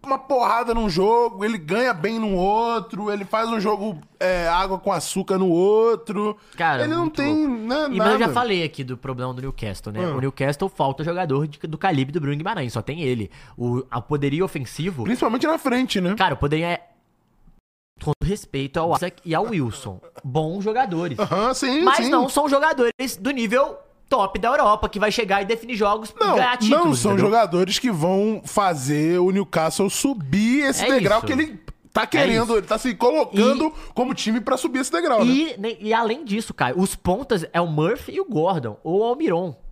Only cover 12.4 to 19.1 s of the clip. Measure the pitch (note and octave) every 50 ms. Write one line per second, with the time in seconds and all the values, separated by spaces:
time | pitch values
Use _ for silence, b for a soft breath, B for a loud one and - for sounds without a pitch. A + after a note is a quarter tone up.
12.4 | D#3+ G3 A3+ F3+ C3+ A#2 - A#2+ G#2 - C#3+ E3+ D#3+ C3 B2+ A#2 G#2 F#2 B B
13.4 | B B B - A#2+ A#2+ B2 B2+ B2+ - A#2 A#2+ - - D3+ D3 C#3+ C#3 C#3 D#3+
14.4 | F#3+ F3+ - D3+ B2+ - - - D3+ G3 F3+ C3+ A2 F#3 B3 B3 - A#3+ A3 C4
15.4 | D#4+ D4+ E4 D#4 - C#4 A#3+ B3+ C4 - - G3+ F3+ F3 G3+ - G3 F3+ F3 -
16.4 | - D3 D#3 D#3 E3+ F3 E3+ - - _ _ _ _ _ _ _ _ _ _ _
17.4 | _ - - _ _ _ _ _ _ _ _ - - D3+ D3 _ - D#3 G3+ G#3+
18.4 | - - - C#3 C3+ C3+ - E3 D#3+ E3+ D#3 C3 F3 F#3